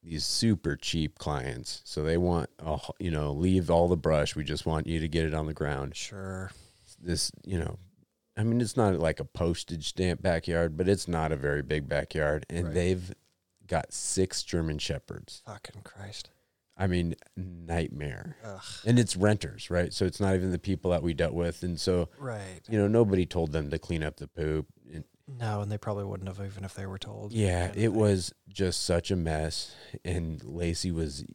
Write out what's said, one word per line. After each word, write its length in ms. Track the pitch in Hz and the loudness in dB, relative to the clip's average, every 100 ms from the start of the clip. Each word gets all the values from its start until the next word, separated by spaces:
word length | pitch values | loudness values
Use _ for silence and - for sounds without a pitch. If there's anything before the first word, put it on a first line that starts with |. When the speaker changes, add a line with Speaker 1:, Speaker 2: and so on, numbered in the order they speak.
Speaker 1:
these 220 | 80 80 73 | -6 -4 -2
super 500 | - 113 101 80 71 | 2 4 4 2 -2
cheap 420 | - 85 76 - | -2 0 -2 -2
clients. 640 | - 73 65 60 - - - | -4 -2 -4 -8 -8 -12 -8
So 180 | - | -4
they 140 | 76 85 | 2 2
want, 320 | 90 85 73 _ | 4 2 0 _
a 180 | 80 76 | -6 -4
wh-, 140 | - - | -6 -6
you 120 | 85 | -2
know, 200 | 80 76 | 0 0
leave 380 | 71 90 92 82 | 0 4 4 4
all 160 | 85 87 | 4 6
the 100 | 87 | 4
brush. 380 | 78 78 73 - | 4 2 2 -2
We 80 | |
just 220 | 73 76 - | -4 -2 0
want 220 | 78 73 | 0 0
you 120 | 82 | -2
to 80 | 78 | 0
get 180 | 80 80 | 0 0
it 80 | |
on 140 | 78 76 | 0 -4
the 60 | |
ground. 420 | 76 73 69 69 - | -4 -4 -2 -4 -8
Speaker 2:
Sure. 560 | - 98 95 92 95 - - _ _ - | -12 -10 -8 -8 -10 -12 -20 _ _ -12
Speaker 1:
This, 300 | 87 87 - - - | -4 -2 -2 -6 -6
you 140 | 92 | -4
know, 180 | 78 - - _ _ _ _ - | -2 -6 -14 _ _ _ _ -2
I 60 | |
mean, 180 | 110 117 | 0 2
it's 160 | 113 - | 0 2
not 180 | 107 92 | 2 4
like 200 | 82 78 | 2 0
a 60 | 71 | -6
postage 640 | - 85 85 - 85 73 | 0 0 0 -4 -6 -6
stamp 340 | - 92 87 | -2 0 0
backyard, 560 | 95 85 - 85 85 76 | 0 0 0 0 0 2
but 100 | 85 | 2
it's 200 | 98 - | 2 2
not 240 | 85 80 | 0 0
a 40 | 76 | 0
very 260 | 71 73 | 0 0
big 240 | 65 76 67 | 0 -2 0
backyard. 560 | 71 71 82 76 76 - | -2 -2 0 0 0 -2
And 160 | 82 87 | -4 -2
Speaker 2:
Right. 80 | |
Speaker 1:
they've 400 | 80 87 92 90 - _ _ _ _ - | 0 2 0 -2 -14 _ _ _ _ -2
got 260 | 85 - | -2 -2
six 500 | - - - 92 - | -8 -4 0 0 0
German 340 | - 87 80 76 | -2 0 0 -2
Shepherds. 640 | - 73 - - - - - | -4 -6 -6 -14 -14 -18 -16
Speaker 2:
Fucking 360 | 101 - 101 | -16 -14 -18
Christ. 460 | - 98 98 101 - _ _ _ _ - | -20 -16 -14 -14 -16 _ _ _ _ -4
Speaker 1:
I 80 | 95 | 0
mean, 280 | 90 85 - - - | 2 0 -2 -10 -12
nightmare. 1000 | 95 87 82 85 82 69 73 98 170 151 113 | -12 -12 -4 -2 0 -4 -8 -8 -12 -14 -14
Speaker 2:
Ugh. 160 | 98 - - 110 | -14 -12 -6 4
Speaker 1:
And 140 | 123 | 6
it's 160 | 113 92 | 6 4
renters, 540 | 104 104 76 - - | 4 4 0 -10 -2
right? 200 | 87 87 | 0 0
So 140 | - 95 | 2 0
it's 140 | - | 2
not 160 | 98 95 | 2 4
even 160 | 92 | 2
the 80 | 87 | -2
people 320 | - 90 92 | 0 0 2
that 100 | 87 | 2
we 100 | 85 78 | 2 0
dealt 180 | 82 | 0
with. 300 | 82 85 82 | 2 -2 -2
And 160 | 90 85 | -4 -2
so, 300 | - 90 85 - | 2 2 2 -4
Speaker 2:
Right. 420 | - 110 98 90 - | -10 -8 -10 -14 -2
Speaker 1:
you 80 | 110 | 4
know, 100 | 101 | 6
nobody 380 | 113 110 95 90 | 8 6 6 4
told 260 | 90 82 | 2 0
them 200 | 76 73 | 0 -2
to 80 | 73 | -4
clean 240 | - 85 | -2 -2
up 140 | 78 - | -2 -4
the 100 | 71 | -14
poop. 400 | - 78 78 71 _ 60 | -4 -2 0 -4 _ -16
And 100 | 80 - _ - | -14 -16 _ -16
Speaker 2:
No, 340 | 127 113 104 | -6 -4 -2
and 100 | 104 | -4
they 60 | 104 | -4
probably 260 | - 101 101 | -4 -4 -4
wouldn't 220 | 98 95 | -6 -8
have 100 | 95 98 | -8 -10
even 180 | 95 | -8
if 100 | 98 - | -12 -10
they 100 | 98 | -10
were 140 | 95 | -10
told. 340 | - 107 104 | -10 -10 -6
Speaker 1:
Yeah, 340 | 113 101 87 90 | 2 4 4 0
Speaker 2:
Kind 40 | |
of 60 | 104 | 2
Speaker 1:
it 120 | 113 | 2
Speaker 2:
thing. 60 | 104 | 6
Speaker 1:
was 340 | 107 98 90 - - | 6 6 2 -10 -18
just 360 | - 95 - | 0 0 0
such 260 | - 87 - | 2 2 2
a 40 | 95 | 0
mess. 600 | 82 78 80 - - - - - - | 2 0 0 -4 -8 -12 -16 -10 -4
And 380 | 87 82 76 | -2 -2 -6
Lacey 480 | 53 80 85 85 92 | -8 -2 0 0 0
was 340 | 82 80 71 73 | 0 -2 -4 -12